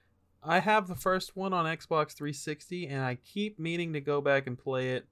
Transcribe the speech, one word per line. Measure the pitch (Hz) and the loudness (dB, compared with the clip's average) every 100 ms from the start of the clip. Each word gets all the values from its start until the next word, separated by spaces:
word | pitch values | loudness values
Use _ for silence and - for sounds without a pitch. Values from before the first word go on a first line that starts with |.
| _ _ _ _ | _ _ _ _
I | 151 175 | 2 2
have | 180 214 185 | 6 4 2
the | |
first | 175 190 185 - 185 | -2 2 2 -2 -6
one | 190 | -2
on | 180 | 0
Xbox | 160 160 - 160 151 | 0 -2 0 2 2
three | - 147 | -2 -8
sixty, | 139 - 151 - 180 160 | -6 -6 -8 -8 -8 -4
and | 139 | -2
I | 131 123 | -2 -4
keep | - 202 214 208 | -8 -4 -4 -4
meaning | 160 170 170 | -4 -2 -2
to | 151 | -4
go | 139 143 | 0 2
back | 143 139 135 | 4 2 2
and | 123 | -6
play | 139 131 127 | -2 -2 0
it. | 127 - | -2 -6